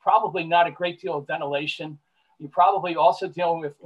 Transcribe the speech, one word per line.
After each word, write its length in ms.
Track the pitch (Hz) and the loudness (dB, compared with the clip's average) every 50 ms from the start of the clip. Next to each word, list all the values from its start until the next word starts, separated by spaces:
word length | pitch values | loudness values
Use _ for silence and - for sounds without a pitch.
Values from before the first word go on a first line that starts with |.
probably 420 | - 185 208 226 - 180 156 180 165 | 2 4 4 4 4 2 -2 -4 -2
not 240 | 165 170 175 170 | 2 2 4 4
a 40 | 165 | 2
great 280 | - - 175 175 175 175 | 0 -4 -4 -6 -4 -6
deal 160 | - 175 156 | -6 -6 -6
of 100 | 147 143 | -6 -6
ventilation. 720 | - 156 160 151 143 143 143 151 147 - - 156 156 151 - _ _ _ _ _ _ _ | -6 -6 -6 -4 -4 -4 -4 -4 -6 -8 -8 -10 -12 -12 -16 _ _ _ _ _ _ _
You're 120 | - 151 143 | -16 -16 -4
probably 480 | - 175 175 196 202 190 180 180 165 | 0 2 4 4 4 2 0 -2 0
also 320 | 156 156 170 - - 190 190 | 2 4 4 4 2 -2 -6
dealing 320 | - 175 180 170 170 160 | -4 -2 -2 -2 -2 -2
with, 140 | 156 143 143 _ 175 | -4 -8 -10 _ -16